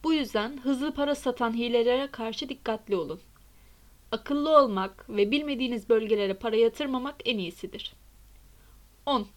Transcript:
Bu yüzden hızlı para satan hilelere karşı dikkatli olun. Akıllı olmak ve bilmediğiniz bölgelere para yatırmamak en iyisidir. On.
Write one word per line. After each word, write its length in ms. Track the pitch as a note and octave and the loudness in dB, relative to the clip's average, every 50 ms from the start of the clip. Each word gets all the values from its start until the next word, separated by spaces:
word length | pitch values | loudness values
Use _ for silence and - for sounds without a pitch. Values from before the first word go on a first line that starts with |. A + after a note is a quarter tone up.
| - | 0
Bu 80 | D#4+ | 0
yüzden 480 | D#4+ D4+ C4+ G#3 - G#3+ G#3 A3+ D4 C#4 | 0 0 0 0 -2 -2 -2 -2 -6 -6
hızlı 320 | B3 C4 C#4 B3+ C#4 D#4 - | -2 -2 0 0 -2 -4 -2
para 200 | C#4+ C#4+ C#4+ C#4+ | -2 0 0 0
satan 380 | C#4+ - C4 B3 - B3 A#3 | -2 -2 -4 -2 0 -2 -2
hilelere 560 | A3+ A#3 A#3+ A#3+ A#3 A#3 A3+ A#3+ B3 C4 C#4 C#4 | 0 -2 -2 2 2 2 4 4 2 2 0 -4
karşı 360 | - - A3+ A3+ A3 - D4+ B3+ | -6 -8 -8 -8 -6 -8 -8 -10
dikkatli 480 | C4+ - - - A3 G#3+ - - G3+ | -10 -8 -4 -4 -4 -4 -2 -2 -2
olun. 240 | F3+ D#3+ C#3+ D#3+ - - - - - - - - - - - - - - - - - - - | -2 -2 -4 -8 -12 -12 -20 -20 -20 -20 -20 -20 -20 -20 -20 -20 -20 -20 -20 -20 -20 -10 -8
Akıllı 460 | - A3 - - C#4+ D4 C#4+ D#4 D#4 D4 | -8 -8 -4 -4 -2 -2 2 6 8 8
olmak 480 | C4+ A#3 G3+ F#3+ F#3+ G3 - - - - | 8 8 2 -2 -4 -4 -8 -14 -16 -6
ve 220 | A3 G#3 G3+ G#3 | 0 0 2 2
bilmediğiniz 580 | B3+ D4 D4+ D4 C#4 A#3 C4 A#3+ A#3+ A3 F#3+ - | 2 0 0 -2 -2 -2 -2 -2 -2 -4 2 4
bölgelere 460 | A#3 A3 A3 G#3 A3 G#3 G3+ F#3+ F#3+ | 4 4 4 2 0 2 2 -2 -2
para 220 | F#3+ - A#3 G#3+ | -2 -2 0 4
yatırmamak 600 | A3 A#3 A3+ A#3 - D4+ C4+ C4 B3+ B3 C#4 C#4+ - - | 4 4 4 4 0 -4 -2 -2 -4 -4 -6 -10 -6 -4
en 140 | - A#3+ G#3 | -4 -2 -2
iyisidir. 540 | F3+ E3+ - - - - - - - - - - - - - - - - - - - - - - - - - - - - - - - | -4 -6 -8 -10 -14 -12 -12 -12 -14 -14 -16 -18 -20 -20 -20 -20 -20 -20 -20 -20 -20 -20 -20 -20 -20 -20 -20 -20 -20 -20 -20 -12 -4
On. 200 | C#4+ C#4 A#3 G#3 - - | 0 0 0 -2 -4 -14